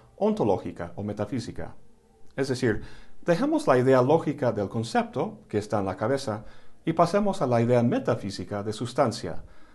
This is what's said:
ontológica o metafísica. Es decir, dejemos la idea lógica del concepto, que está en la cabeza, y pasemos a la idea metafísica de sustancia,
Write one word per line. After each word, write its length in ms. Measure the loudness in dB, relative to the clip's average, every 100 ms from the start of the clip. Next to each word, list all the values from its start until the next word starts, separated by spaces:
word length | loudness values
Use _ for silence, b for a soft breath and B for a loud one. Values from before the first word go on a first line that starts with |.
| B -2
ontológica 760 | 0 2 2 2 0 -8 -10 -6
o 60 |
metafísica. 720 | -6 -4 -4 -4 -6 -8 -10 -12 -18 -20 _ -20 -12 -4
Es 140 | -2
decir, 320 | 0 2 0 B B B B
dejemos 420 | 0 2 2 2 4
la 120 | 4
idea 240 | 6 6
lógica 500 | 6 4 2 0 0
del 160 | 0 -2
concepto, 680 | -4 -2 -2 -2 -2 -4 -6 -4
que 120 | -4
está 200 | -2 -2
en 60 | -2
la 100 | -2
cabeza, 480 | 0 0 -2 -6 -8 B B B
y 80 | -2
pasemos 500 | 2 4 4 2 0
a 60 | 2
la 140 | 2
idea 200 | 4 4
metafísica 800 | 4 2 0 -2 -2 -8 -6 -6
de 120 | -6
sustancia, 680 | -6 -4 0 0 0 -6 -6 -8 b b